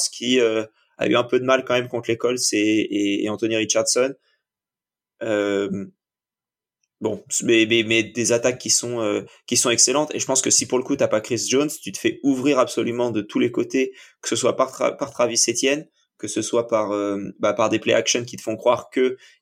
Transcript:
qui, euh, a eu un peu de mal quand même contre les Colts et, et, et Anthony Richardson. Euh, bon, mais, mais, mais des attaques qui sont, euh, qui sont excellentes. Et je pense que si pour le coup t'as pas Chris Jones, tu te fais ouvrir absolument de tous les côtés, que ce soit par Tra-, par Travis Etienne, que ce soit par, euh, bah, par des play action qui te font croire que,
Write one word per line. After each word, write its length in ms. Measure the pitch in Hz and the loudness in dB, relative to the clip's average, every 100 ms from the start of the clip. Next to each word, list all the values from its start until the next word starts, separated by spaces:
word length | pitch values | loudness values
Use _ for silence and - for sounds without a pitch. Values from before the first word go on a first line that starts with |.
| - | -2
qui, 280 | - 120 127 | -2 0 4
euh, 260 | 113 110 107 _ _ - | 4 2 -4 _ _ -4
a 80 | - | 0
eu 80 | 120 | 2
un 80 | |
peu 160 | 120 127 | 2 2
de 40 | 127 | 4
mal 180 | 131 127 | 2 2
quand 80 | |
même 140 | 123 120 | -2 -2
contre 220 | 117 117 | -4 -2
les 60 | 113 | 0
Colts 240 | 120 127 - | 0 0 0
et, 60 | 107 | 2
et, 680 | 107 110 - 101 101 101 104 | 2 2 0 0 0 0 -2
et 40 | |
Anthony 260 | 104 113 110 | -2 -2 0
Richardson. 580 | 107 113 113 127 131 - _ _ _ _ _ _ _ _ _ - | 0 0 0 0 0 -4 _ _ _ _ _ _ _ _ _ -8
Euh, 640 | 113 104 101 101 98 95 95 - _ _ _ _ _ _ _ _ _ - | -2 0 2 0 -2 -4 -8 -14 _ _ _ _ _ _ _ _ _ -8
bon, 220 | 107 101 - - | -6 -6 -6 -2
mais, 220 | 120 113 110 | 2 4 4
mais, 160 | 117 | 2
mais 200 | 110 113 | 2 0
des 280 | 107 123 110 | 0 -2 0
attaques 280 | 120 127 117 | 2 0 -2
qui 100 | 113 | -2
sont, 320 | - 120 120 | -2 -2 -4
euh, 200 | 107 104 95 - - | -2 -2 -6 -14 -4
qui 100 | - | 0
sont 120 | 127 | 2
excellentes. 440 | 117 127 143 151 | 2 2 2 0
Et 60 | - | -4
je 60 | - | -2
pense 160 | 117 | 0
que 80 | 123 | 2
si 180 | - 120 | 0 2
pour 100 | 127 | 0
le 60 | |
coup 120 | 127 135 | 0 0
t'as 120 | 113 | 2
pas 140 | 107 | 0
Chris 260 | - 117 - | 0 -4 0
Jones, 200 | 127 151 - | 0 0 -4
tu 100 | - | -12
te 60 | - | -4
fais 220 | 117 110 | -2 0
ouvrir 360 | 135 131 139 127 | 0 2 2 2
absolument 520 | 120 - 117 120 123 | 2 0 -2 0 -2
de 100 | - | -2
tous 180 | - 131 | -2 0
les 120 | 120 | 2
côtés, 400 | 120 117 135 131 - - _ | 0 0 0 -2 -4 -20 _
que 80 | - | -6
ce 60 | 117 | 0
soit 200 | - - | 0 0
par 160 | 127 | -2
Tra-, 240 | - 127 - | -2 -2 -2
par 140 | 120 | -6
Travis 300 | - 120 113 - | -2 0 0 0
Etienne, 400 | 117 135 147 - _ _ _ | 0 0 0 -6 _ _ _
que 100 | 110 | -8
ce 140 | 117 | -6
soit 260 | 110 120 120 | -2 -2 0
par, 240 | 110 101 | 0 0
euh, 280 | 104 101 101 98 - | -2 -2 -4 -8 -2
bah, 140 | 104 | -2
par 160 | 101 110 | 2 2
des 100 | 110 | 0
play 140 | 117 | 2
action 300 | 117 113 123 | 2 2 -2
qui 140 | 120 - | -4 -10
te 40 | |
font 140 | - 110 | -8 -2
croire 340 | 123 117 - | 0 0 -2
que, 260 | 131 127 127 - _ | 0 0 -2 -14 _